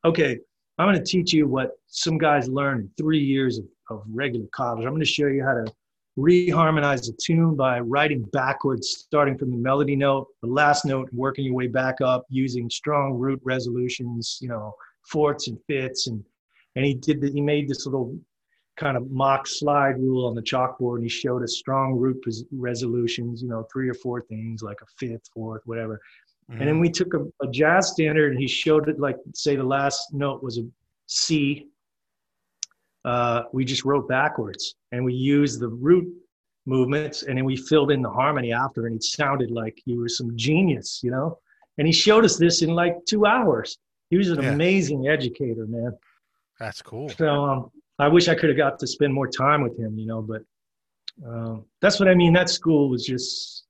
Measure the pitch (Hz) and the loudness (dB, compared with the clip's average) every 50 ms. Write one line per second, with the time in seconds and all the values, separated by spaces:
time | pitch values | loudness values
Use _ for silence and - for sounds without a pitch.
0 | - 165 165 170 156 135 120 113 - _ _ _ _ _ _ - 170 202 196 160 | 2 2 2 4 2 0 0 -4 -10 _ _ _ _ _ _ 0 2 4 4 2
1 | - - - 180 170 - 160 156 151 135 127 131 127 127 - _ _ _ - - | 0 0 0 0 2 4 4 4 4 4 2 -2 -2 -4 -8 _ _ _ -8 -6
2 | - 175 160 156 - 151 147 143 123 131 131 139 143 139 135 120 101 95 _ - | -2 -2 0 2 2 4 4 2 0 0 -2 -2 0 0 -2 -4 -6 -8 _ -4
3 | 151 156 156 156 143 139 135 135 135 127 113 110 95 - _ _ _ - 113 110 | -2 0 2 2 2 2 0 2 2 0 -2 -4 -8 -12 _ _ _ -14 -14 -14
4 | 104 110 110 117 139 139 120 117 107 110 - - 131 120 117 113 113 127 147 160 | -12 -10 -6 -4 -4 -4 -4 -6 -8 -8 -8 -6 -4 -4 -4 -4 -4 -4 -2 0
5 | 156 - - - 147 143 135 139 131 135 131 120 110 107 - _ _ _ _ _ | 0 0 0 0 0 0 0 0 0 0 0 0 -2 -6 -10 _ _ _ _ _
6 | _ _ _ 131 135 165 180 180 180 180 151 165 165 160 156 156 143 143 139 123 | _ _ _ 2 4 6 6 6 4 2 2 4 4 4 4 2 2 2 0 -2
7 | - 117 113 - - - 165 165 165 165 156 135 131 131 123 120 120 117 127 143 | -4 -8 -10 -8 -2 0 2 4 4 4 2 2 0 0 0 0 -2 -2 0 2
8 | 151 156 147 127 113 98 - 139 127 131 143 - - 139 131 117 - - - - | 2 2 0 -2 -4 -4 -2 -2 0 -2 -2 -2 -2 -2 -2 -2 -4 -8 -8 -10
9 | - _ - 147 147 139 135 127 143 123 123 120 120 131 135 143 147 135 143 135 | -8 _ 2 2 2 2 0 -2 -4 -4 -4 -2 0 0 2 2 2 0 0 2
10 | 139 139 135 135 139 - _ _ - 117 123 143 147 147 147 143 - 147 135 131 | 2 2 2 0 -2 -6 _ _ -6 -2 2 4 4 4 4 2 2 -2 -2 -2
11 | 131 131 - 120 131 139 135 - 139 131 123 127 127 123 117 127 131 131 127 - | -4 -6 -6 -2 -2 -2 -2 -2 -2 -2 0 0 -2 0 0 0 0 0 -2 0
12 | 139 127 127 127 127 _ 131 131 131 131 123 123 117 117 - - - 151 151 143 | 2 2 2 0 -2 _ -2 0 0 0 -2 -4 -6 -6 -8 -6 -4 -2 0 0
13 | 139 135 131 120 127 135 139 135 _ 131 127 131 117 123 117 123 123 123 123 - | 0 0 -2 -2 -2 -2 -2 -4 _ -4 -4 -2 -2 -4 -4 -4 -4 -4 -4 -6
14 | 127 120 120 117 113 - - - 131 123 120 110 107 107 104 _ - - _ _ | -8 -6 -6 -6 -8 -8 -10 -10 -10 -8 -8 -8 -10 -12 -16 _ -20 -20 _ _
15 | _ - - 156 151 147 143 147 - 131 110 - _ - 147 135 131 131 131 - | _ -6 0 2 2 2 0 -2 -6 -10 -10 -12 _ -6 -4 -4 -4 -4 -6 -6
16 | - 127 117 107 101 _ _ _ _ _ _ _ _ _ _ 127 135 143 139 127 | -6 -6 -6 -8 -10 _ _ _ _ _ _ _ _ _ _ 0 0 0 0 0
17 | 127 156 147 131 135 139 139 143 143 147 147 147 147 139 135 - - 139 131 135 | 0 0 0 0 0 -2 -2 0 0 2 0 0 0 -2 -6 -6 -4 -4 -4 -4
18 | 123 117 139 - _ _ _ _ _ _ _ _ _ _ _ - - 143 135 123 | -4 -4 -8 -12 _ _ _ _ _ _ _ _ _ _ _ -4 -4 -2 -2 -2
19 | 123 135 135 131 135 135 135 135 - - - - 147 147 143 143 139 139 131 131 | -4 -4 -2 0 4 4 4 2 0 -6 -8 -2 0 2 4 4 4 2 2 2
20 | 131 131 131 127 127 120 113 117 110 - 135 131 127 127 - - 127 120 120 117 | 0 0 0 0 0 -2 -4 -4 -4 -2 0 0 0 -2 -2 -4 -4 -2 -2 -2
21 | 117 113 - - - 131 123 123 120 117 - - - - 131 135 135 131 131 120 | -4 -4 -4 -4 -2 -2 -2 -2 -4 -4 -6 -8 -4 -2 0 0 2 2 0 2
22 | 123 131 127 131 131 120 110 110 123 _ 143 131 123 123 120 113 127 120 117 123 | 2 0 0 -2 -6 -8 -8 -8 -10 _ -10 -6 -4 -4 -4 -4 -4 -2 -2 0
23 | 117 117 117 - 120 120 120 117 127 123 117 113 113 - - 131 131 127 120 - | -2 -2 -2 -4 -6 -8 -8 -8 -8 -8 -6 -8 -8 -8 -6 -4 -4 -4 -4 -4
24 | - 127 120 120 120 _ 113 110 110 113 113 107 110 101 101 - 113 _ _ - | -6 -6 -6 -6 -8 _ -12 -10 -10 -10 -10 -10 -10 -12 -12 -14 -18 _ _ -10
25 | 135 120 113 110 _ - _ 113 113 113 110 107 _ 117 113 117 113 110 110 107 | -8 -8 -8 -10 _ -16 _ -12 -10 -10 -10 -12 _ -10 -8 -8 -6 -8 -10 -12
26 | _ - _ _ _ _ _ _ _ - 120 110 135 147 156 160 170 170 165 - | _ -20 _ _ _ _ _ _ _ -16 -8 -2 0 2 2 4 2 2 2 0
27 | 185 180 - 151 143 165 - _ 139 127 113 127 151 156 170 190 190 185 - - | -2 -2 -2 -4 -4 -6 -8 _ -8 -6 0 2 4 4 4 4 2 0 0 0
28 | 160 151 151 156 151 143 131 123 135 123 - - - 165 156 156 151 151 156 - | 0 2 2 2 2 2 2 -2 -2 -4 -4 -2 2 4 4 4 4 2 -2 0
29 | 143 135 123 - - - - - - 151 143 139 131 127 135 139 139 139 139 - | -2 -2 -4 -6 -10 -16 -12 -4 0 0 0 0 0 0 0 2 0 0 -2 -4
30 | - - 151 139 143 139 135 135 135 127 113 120 117 120 _ _ _ _ _ _ | -8 -8 -6 -2 -2 -2 -4 -4 -8 -8 -6 -6 -8 -8 _ _ _ _ _ _
31 | _ - - - - - 165 151 143 139 147 143 - - _ _ _ _ _ _ | _ -8 -4 -4 0 0 2 2 2 0 -2 -4 -8 -20 _ _ _ _ _ _
32 | _ _ _ _ _ _ _ _ _ _ _ _ - _ _ _ _ _ _ _ | _ _ _ _ _ _ _ _ _ _ _ _ -14 _ _ _ _ _ _ _
33 | _ 127 120 123 120 120 117 120 117 - - 131 131 123 135 131 - 135 143 143 | _ -2 0 0 0 0 0 -2 -4 -4 -2 -2 -2 -2 -2 -2 0 0 0 0
34 | - - 131 131 143 151 147 - 113 101 92 - - - - _ _ _ 123 123 | 0 0 0 0 0 0 -2 -4 -6 -6 -8 -10 -12 -12 -12 _ _ _ -6 -2
35 | 127 127 127 127 131 139 143 147 143 139 117 117 120 117 113 120 127 151 180 185 | -2 -2 -2 0 2 2 4 4 4 2 0 -4 -6 -6 -6 -2 4 4 4 4
36 | 175 180 - - _ _ _ _ _ _ _ _ _ 131 131 131 127 127 143 151 | 4 -2 -12 -16 _ _ _ _ _ _ _ _ _ -2 2 2 2 2 0 -2
37 | 151 147 - - - 139 131 131 131 131 131 127 - - 156 151 143 139 147 131 | -2 -6 -8 -10 -8 -4 -4 -2 0 -2 -2 -4 0 4 4 4 6 4 2 0
38 | 127 110 113 123 131 147 151 135 123 117 117 120 131 135 - - 113 117 113 110 | 0 -2 0 0 2 2 2 0 -2 -2 0 0 -2 -2 -4 -6 -6 -4 -4 -4
39 | - - - - 151 139 139 131 123 113 117 117 110 110 110 - _ 127 120 120 | -4 -6 -2 -2 0 0 0 0 0 -2 -2 -4 -4 -6 -8 -8 _ -6 -4 -2
40 | 117 117 117 - 127 117 117 113 113 135 156 170 196 175 139 - - - - - | -2 -4 -4 -4 -6 -6 -6 -4 0 2 2 4 4 2 0 -2 -4 -10 -12 -6
41 | - 123 123 131 143 165 165 _ _ _ _ _ _ _ _ - 147 165 160 - | -4 -4 -2 -2 -4 -4 -6 _ _ _ _ _ _ _ _ 0 2 4 4 4
42 | - 208 214 220 220 185 - - 165 170 - - 165 156 170 170 175 175 170 - | 6 6 6 8 6 4 4 4 4 4 4 4 2 2 2 2 2 0 0 -2
43 | - - 220 208 208 202 226 254 233 185 131 113 107 - - _ _ _ _ _ | -4 -2 2 4 4 4 4 4 4 2 2 2 -2 -6 -10 _ _ _ _ _
44 | _ _ 170 185 202 180 170 143 135 131 117 147 165 180 190 196 175 131 151 135 | _ _ 2 2 4 2 2 0 0 0 2 2 4 4 4 4 2 0 -2 -2
45 | 131 139 156 151 135 120 120 - 147 123 113 113 110 107 117 117 117 123 104 _ | 0 0 0 0 0 -4 -4 -4 -4 -4 -4 -4 -6 -6 -6 -4 -4 -6 -6 _
46 | _ _ _ _ _ _ _ _ _ _ _ _ 113 107 - - - - - 113 | _ _ _ _ _ _ _ _ _ _ _ _ -12 -10 -10 -12 -16 -14 -12 -10
47 | 143 143 - - 160 151 147 143 143 143 135 127 120 - _ - _ _ _ - | -10 -10 -4 -2 0 0 2 0 0 0 -2 -2 -4 -10 _ -20 _ _ _ 2
48 | 143 147 160 175 170 175 160 156 - 156 135 139 147 139 139 - 147 127 - - | 4 6 6 6 6 6 2 2 2 2 2 2 2 0 0 -4 -8 -8 0 0
49 | 147 143 131 139 135 127 - - 131 143 151 147 139 117 - - 113 110 107 110 | 0 0 2 0 -2 -4 -2 0 2 2 4 2 0 -2 -4 -6 -8 -6 -6 -8
50 | 110 110 113 113 110 107 110 110 - _ _ _ _ _ _ _ _ _ _ _ | -8 -6 -8 -8 -8 -8 -10 -10 -10 _ _ _ _ _ _ _ _ _ _ _
51 | _ - _ - 156 117 117 117 113 113 113 110 107 _ _ _ - 196 196 - | _ -20 _ -16 -16 -12 -10 -8 -8 -8 -8 -10 -12 _ _ _ 2 2 4 6
52 | 196 190 185 175 175 170 165 180 180 175 - - - 165 160 147 143 135 123 120 | 6 6 8 8 8 8 6 6 6 2 -2 0 2 4 4 4 4 4 2 -2
53 | - - 127 123 - - - - - - - - _ | -2 -4 -4 -4 -4 -6 -8 -10 -10 -12 -16 -20 _